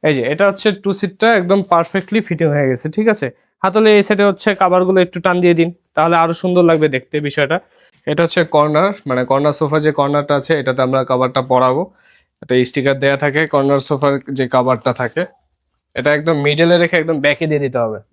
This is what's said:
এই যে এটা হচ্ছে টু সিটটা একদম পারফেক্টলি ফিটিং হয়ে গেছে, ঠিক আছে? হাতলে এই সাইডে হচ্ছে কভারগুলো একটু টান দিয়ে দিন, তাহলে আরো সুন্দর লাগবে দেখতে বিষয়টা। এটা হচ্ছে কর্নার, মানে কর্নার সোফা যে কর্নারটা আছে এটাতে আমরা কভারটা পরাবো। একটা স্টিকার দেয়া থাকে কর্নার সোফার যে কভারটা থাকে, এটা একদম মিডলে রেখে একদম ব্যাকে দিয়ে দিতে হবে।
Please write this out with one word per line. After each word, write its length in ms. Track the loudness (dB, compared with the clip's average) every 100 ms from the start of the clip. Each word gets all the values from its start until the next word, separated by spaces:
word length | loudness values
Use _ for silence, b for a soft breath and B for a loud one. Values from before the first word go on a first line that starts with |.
এই 100 | 0 0
যে 60 | -2
এটা 100 | 0 0
হচ্ছে 180 | 2 -2 -2
টু 80 | -4 -4
সিটটা 280 | -6 0 2 2
একদম 200 | 2 -2 2
পারফেক্টলি 480 | 0 0 -4 -2 -4 -4
ফিটিং 200 | -2 0 0
হয়ে 120 | 0
গেছে, 160 | -2 -4 -2
ঠিক 120 | 0
আছে? 140 | 0 -4 -10 _ _
হাতলে 260 | -2 2 4 4
এই 60 | 4
সাইডে 160 | 2 2
হচ্ছে 200 | 0 -2 0
কভারগুলো 380 | 2 2 2 2 0
একটু 120 | 0 -2
টান 120 | 2
দিয়ে 120 | 2 2
দিন, 100 | 0 -2 _ 0
তাহলে 200 | 2 2
আরো 100 | 2 0
সুন্দর 220 | -2 2 4
লাগবে 180 | 4 0 -2
দেখতে 200 | -6 -6 -4
বিষয়টা। 300 | -2 -2 -2 _ b b b -6
এটা 100 | -2 0
হচ্ছে 160 | 0 2 2
কর্নার, 360 | 2 2 0 -4 -4
মানে 120 | -4 0
কর্নার 240 | 0 0 -2
সোফা 180 | -2 0 0
যে 60 | 0
কর্নারটা 340 | 0 0 0 -4
আছে 140 | 0 -2
এটাতে 200 | -2 -2 0
আমরা 120 | 0 0
কভারটা 320 | -2 0 -2 0
পরাবো। 320 | 2 2 0 -4 b b b b _
একটা 120 | -2 0 0
স্টিকার 260 | 0 -2 0
দেয়া 140 | 0 0
থাকে 180 | -2 -2 -2
কর্নার 280 | 0 0 0 0
সোফার 260 | -2 0 -2 -6 -6
যে 80 | 0 0
কভারটা 360 | 0 0 -2 -4
থাকে, 220 | -4 -4 -8 _ _ _ _ _ _ -4
এটা 140 | 0 0
একদম 180 | 0 -2 -2
মিডলে 300 | 0 2 2
রেখে 120 | 2 0
একদম 160 | -2 -2 -2
ব্যাকে 200 | -2 -2
দিয়ে 100 | -2 -2
দিতে 140 | -4
হবে। 160 | -4 -6 _